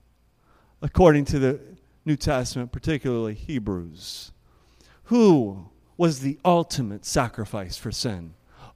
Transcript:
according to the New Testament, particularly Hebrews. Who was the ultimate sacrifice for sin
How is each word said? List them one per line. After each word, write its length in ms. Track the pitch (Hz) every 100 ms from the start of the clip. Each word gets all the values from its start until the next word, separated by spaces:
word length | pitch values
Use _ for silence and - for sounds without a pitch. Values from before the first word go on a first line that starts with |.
| _ _ _ _ _ _ _ -
according 460 | 147 - 175 147 139
to 120 | 147
the 220 | 131 143 - - _ _ 156
New 100 | 143
Testament, 560 | 156 131 123 131 123
particularly 600 | - 160 151 135 117 110
Hebrews. 1000 | 107 - 135 104 90 85 80 - - - - _ _ _ _ _ _
Who 640 | - 240 208 151 104 95 90 _ _ -
was 220 | 170 131
the 180 | 139 151 180
ultimate 580 | 170 160 - 107 101
sacrifice 720 | - 151 117 - 101 110 90 -
for 160 | 117
sin 400 | - 127 92 82 - _ - -